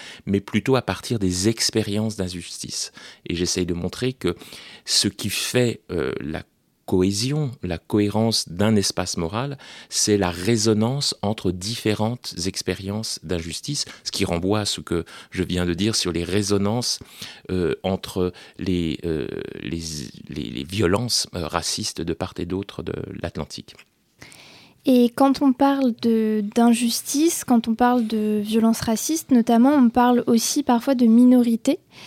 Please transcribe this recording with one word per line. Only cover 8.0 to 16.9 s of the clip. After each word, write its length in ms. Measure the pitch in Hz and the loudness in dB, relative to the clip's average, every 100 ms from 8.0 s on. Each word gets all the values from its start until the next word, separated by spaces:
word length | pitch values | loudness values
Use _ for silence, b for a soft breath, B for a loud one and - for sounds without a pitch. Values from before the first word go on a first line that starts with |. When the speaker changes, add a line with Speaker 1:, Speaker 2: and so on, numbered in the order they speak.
| 104 107 113 107 - | 2 2 0 0 -4
Speaker 1:
d'un 280 | 87 104 107 | 0 2 4
espace 400 | 95 - 90 - | 2 -2 -4 -4
moral, 420 | 82 107 139 135 B B B | -4 -4 -6 -10 B B B
c'est 280 | - - 104 | -2 2 4
la 140 | 90 | 2
résonance 880 | 87 95 117 110 107 110 139 143 - | 0 0 2 2 2 2 0 -4 -2
entre 280 | 101 110 95 | -4 -2 -4
différentes 840 | 90 98 117 110 104 110 123 - - 90 | -4 -6 -4 -2 0 -2 -2 -8 -6 -6
expériences 720 | - - 92 95 107 113 - | -6 -6 -6 -6 -6 -6 -8
d'injustice, 640 | 80 87 82 78 - 143 - B | -6 -6 -4 -10 -8 -8 -8 B
ce 80 | - | -8
qui 120 | - | -4
renvoie 360 | 92 85 92 107 | -2 -2 0 0
à 40 | 101 | -2
ce 140 | - | -6
que 240 | - 87 78 B B | -4 -4 -4 B B
je 120 | 90 | -6
viens 240 | 85 90 87 | -2 0 0
de 80 | |
dire 220 | 85 107 107 | 0 0 0
sur 160 | 92 | -2
les 120 | 82 | -2
résonances, 760 | 87 101 98 101 101 120 120 | -2 -2 0 0 0 -2 -4